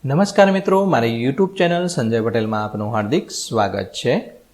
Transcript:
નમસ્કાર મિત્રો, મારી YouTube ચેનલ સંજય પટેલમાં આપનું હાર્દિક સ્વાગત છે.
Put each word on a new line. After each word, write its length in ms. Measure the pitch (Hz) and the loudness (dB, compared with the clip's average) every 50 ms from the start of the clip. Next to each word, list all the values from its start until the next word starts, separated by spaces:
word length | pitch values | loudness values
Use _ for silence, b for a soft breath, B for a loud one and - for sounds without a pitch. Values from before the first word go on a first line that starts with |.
| - | -4
નમસ્કાર 460 | 131 - 262 - - - - 196 196 | 0 0 2 0 2 4 4 4 6
મિત્રો, 340 | 190 190 190 - 190 190 196 | 4 0 2 2 2 2 2
મારી 380 | 190 156 123 117 117 117 117 117 | 2 2 2 2 0 0 0 -2
YouTube 340 | 127 143 151 190 185 190 - | -2 0 0 0 -2 0 0
ચેનલ 300 | 180 170 170 170 180 175 | 0 0 2 0 -2 -2
સંજય 340 | 170 - 123 110 113 117 | -2 -2 -2 0 0 0
પટેલમાં 420 | 110 113 101 117 110 110 110 107 107 | 0 0 0 0 -2 0 -2 -4 -4
આપનું 300 | 104 - 104 104 104 117 | -4 -6 -6 -6 -2 -2
હાર્દિક 380 | 110 104 104 131 180 208 - | -2 -2 0 -2 -2 -2 -4
સ્વાગત 600 | - - - - - 110 104 98 98 98 95 92 - | -10 -10 -8 -4 0 0 0 0 -2 -4 -6 -8 -10
છે. 280 | - - 117 135 202 254 - - - _ _ | -4 -2 0 0 0 -2 -8 -18 -20 _ _